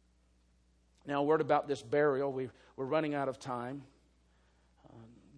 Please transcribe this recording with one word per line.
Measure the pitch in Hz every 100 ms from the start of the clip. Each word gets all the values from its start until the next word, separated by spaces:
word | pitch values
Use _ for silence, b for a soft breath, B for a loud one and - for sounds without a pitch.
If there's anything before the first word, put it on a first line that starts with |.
| _ _ _ _ _ _ _ _ _ _ -
Now, | 143
a |
word | 147 156
about | 151 147 -
this | 139
burial. | 117 147 147 131 139
We, | 131 127 - b
we're | b
running | 135 151 156
out | 147 135
of | 127
time. | 139 123 120 143 131 _ _ _ _ _ _ _ _ _ -
Um, | 117 113 117 -